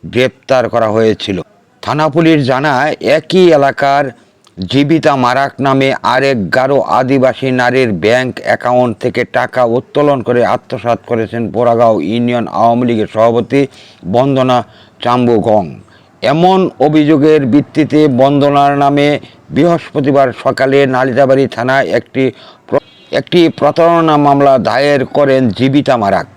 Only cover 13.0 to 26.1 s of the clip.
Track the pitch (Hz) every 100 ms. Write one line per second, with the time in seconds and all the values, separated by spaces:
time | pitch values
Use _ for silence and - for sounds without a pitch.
13 | 107 110 113 117 113 139 139 - - _
14 | 82 117 139 135 127 123 - - - _
15 | 120 123 120 117 113 107 85 60 - _
16 | _ _ 117 151 180 190 185 - 143 151
17 | 147 156 151 156 131 139 - 156 151 151
18 | 151 123 135 143 143 143 143 143 143 143
19 | 143 147 - _ _ 123 170 170 - -
20 | 135 139 135 110 131 127 131 139 139 127
21 | 131 123 135 135 135 - 123 135 98 113
22 | - 123 131 - - - - 135 - _
23 | - - - 180 165 - 143 151 170 170
24 | 160 151 143 139 139 131 113 117 143 143
25 | 127 - 139 131 127 95 131 139 139 123
26 | 101